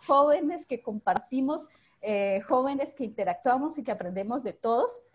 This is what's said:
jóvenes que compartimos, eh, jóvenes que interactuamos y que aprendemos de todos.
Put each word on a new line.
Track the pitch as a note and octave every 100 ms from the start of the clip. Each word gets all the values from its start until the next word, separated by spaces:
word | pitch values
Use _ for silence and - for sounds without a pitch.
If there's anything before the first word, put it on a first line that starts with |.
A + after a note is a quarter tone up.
| -
jóvenes | C#4 D4 D4 D4+ E4+ -
que | A#3+
compartimos, | - G#3+ - A#3+ - C4 C4+ D#4+ D#4+ _ _ _
eh, | G#3+ G#3 G3 G3 -
jóvenes | B3+ C4+ C#4 C#4 -
que |
interactuamos | A3+ G#3+ F#3+ F3 B3+ C4 D4+ D4+
y |
que | A#3+
aprendemos | G3+ F3+ F#3 G3+ B3
de | A#3
todos. | - A3+ A#3 A#4+ - -